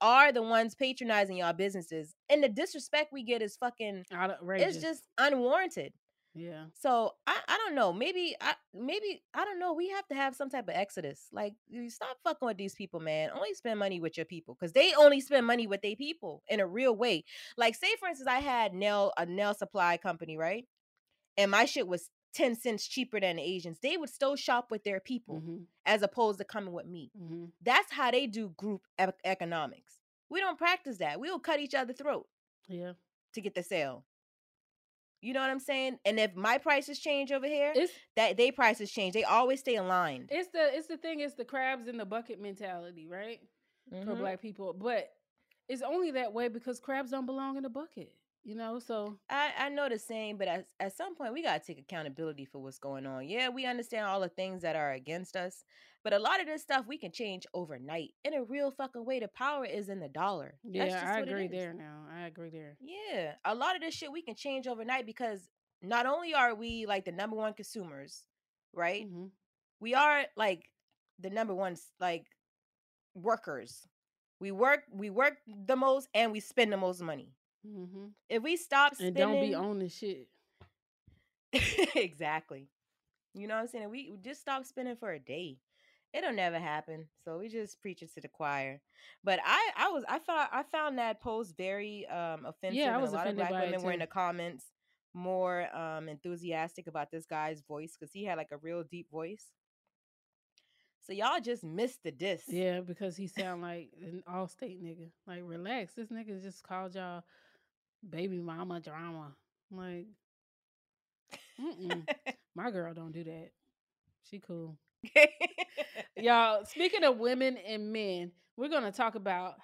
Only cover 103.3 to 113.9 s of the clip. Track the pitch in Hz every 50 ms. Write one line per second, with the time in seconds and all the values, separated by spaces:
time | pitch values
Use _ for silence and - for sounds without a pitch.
103.3 | - - 190 185 180 170 175 175 170 175 156 - - - 185 165 175 185 - 175
104.3 | 180 185 185 180 - - 262 220 185 180 175 165 165 175 165 165 - _ _ 190
105.3 | 175 175 175 170 165 170 180 202 254 254 262 254 - 240 220 208 226 226 220 214
106.3 | 196 190 190 196 180 - - - 185 185 190 185 180 190 180 180 175 175 175 _
107.3 | _ _ _ _ _ _ _ _ _ _ _ _ _ _ 220 180 165 160 180 196
108.3 | 185 175 170 165 160 170 180 180 175 170 156 160 151 160 170 170 165 160 151 143
109.3 | 139 _ _ _ _ _ _ _ 196 185 185 180 175 175 175 220 208 _ _ _
110.3 | _ _ _ _ _ _ _ _ _ _ _ _ _ _ _ _ _ _ _ _
111.3 | - - - - _ - 262 339 - 170 185 175 - 170 160 302 285 - _ 262
112.3 | - - _ _ _ 175 208 247 202 180 170 170 165 165 165 165 156 170 165 160
113.3 | 165 160 160 - _ _ _ _ _ _ _ _